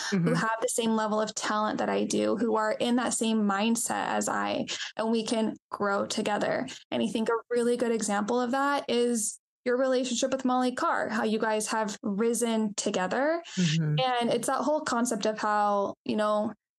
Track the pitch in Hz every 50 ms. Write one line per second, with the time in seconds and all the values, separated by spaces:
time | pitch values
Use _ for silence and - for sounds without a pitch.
0 | - - 208 190 165 - - 170 226 220 226 226 - - - - 226 226 220 220
1 | 214 214 208 214 214 214 - - - - 214 214 214 214 - 233 220 208 196 202
2 | 214 208 214 208 214 214 220 202 247 226 214 220 214 214 - - - 240 240 254
3 | 254 - - - 233 226 220 220 208 202 196 196 214 226 233 233 - - 220 202
4 | - - 214 214 208 - 220 202 202 208 202 - - - - - - - - -
5 | 226 226 233 226 214 214 240 220 220 - - - _ - - - 202 202 202 202
6 | - - - 226 202 214 208 202 - - - - 247 262 - - - - - 247
7 | 226 220 - 226 220 226 233 226 - - 240 240 233 240 240 240 254 233 233 220
8 | 208 208 202 202 208 214 240 247 247 240 254 269 277 285 285 277 - - 240 240
9 | 240 240 240 226 214 - - - _ _ _ _ - 247 240 247 269 262 262 254
10 | 262 254 240 233 277 254 269 269 - 254 254 254 254 254 247 - 311 349 262 -
11 | - - 220 226 233 220 208 220 226 220 214 214 208 - 240 220 220 202 202 -
12 | - 220 202 190 233 233 240 226 240 233 226 220 220 208 208 - - 214 208 196
13 | 185 185 208 240 277 311 330 339 339 - - 185 180 160 151 165 156 151 151 196
14 | 254 254 247 240 240 226 - 240 233 - 269 254 247 302 302 311 302 - 254 233
15 | 247 247 233 208 - 220 214 214 - 214 208 208 208 208 202 202 202 - - _
16 | - - 226 214 214 214 214 208 214 226 214 _ _ _ _